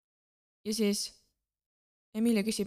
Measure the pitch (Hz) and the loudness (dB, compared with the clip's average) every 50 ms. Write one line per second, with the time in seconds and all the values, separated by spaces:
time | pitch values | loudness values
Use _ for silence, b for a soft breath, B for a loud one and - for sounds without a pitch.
0 | _ _ _ _ _ _ _ _ _ _ _ _ - 208 214 226 208 202 202 - | _ _ _ _ _ _ _ _ _ _ _ _ -6 -4 -2 0 0 0 0 -2
1 | - - - - _ _ _ _ _ _ _ _ _ _ _ _ _ _ _ _ | -4 -8 -12 -16 _ _ _ _ _ _ _ _ _ _ _ _ _ _ _ _
2 | _ _ - 214 226 240 226 202 196 220 214 - 196 | _ _ -4 0 2 2 2 2 2 0 0 -2 -2